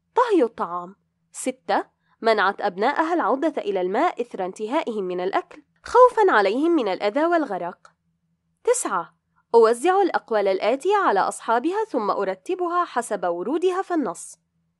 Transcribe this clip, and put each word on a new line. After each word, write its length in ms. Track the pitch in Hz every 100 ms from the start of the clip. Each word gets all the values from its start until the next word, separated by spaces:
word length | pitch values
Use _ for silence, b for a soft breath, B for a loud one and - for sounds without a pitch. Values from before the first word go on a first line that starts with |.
| _
طهي 280 | - 494 370
الطعام. 540 | 226 226 185 175 175 - _ _ _
ستة، 520 | - - - - 226 - _ _ -
منعت 400 | 226 214 190 202
أبناءها 540 | 202 185 233 294 320
العودة 480 | 349 202 269 311 269
إلى 180 | - 190
الماء 420 | 180 214 349 -
إثر 220 | 240 190
انتهائهم 600 | 185 185 214 302 - 214
من 160 | 185 180
الأكل، 420 | 185 - - 302 _ _
خوفًا 500 | - 480 508 466 392
عليهم 380 | 233 196 240 330
من 180 | 330 208
الأذى 380 | 185 208 262 330
والغرق. 680 | 339 254 185 170 - _ _ _ _ _ _ _ _
تسعة، 540 | - 494 - 190 165 _ _ _ _
أوزع 480 | 233 220 240 320 381
الأقوال 460 | 370 - - 214 196
الآتية 480 | 190 202 277 359 415
على 240 | 330 202
أصحابها 640 | - - - 233 294 403
ثم 260 | 427 247 202
أرتبها 760 | - 190 190 - 359 349 349
حسب 400 | 339 247 233 208
ورودها 580 | 180 175 180 320 370 359
في 120 | -
النص. 420 | 339 220 170 - - _ _ _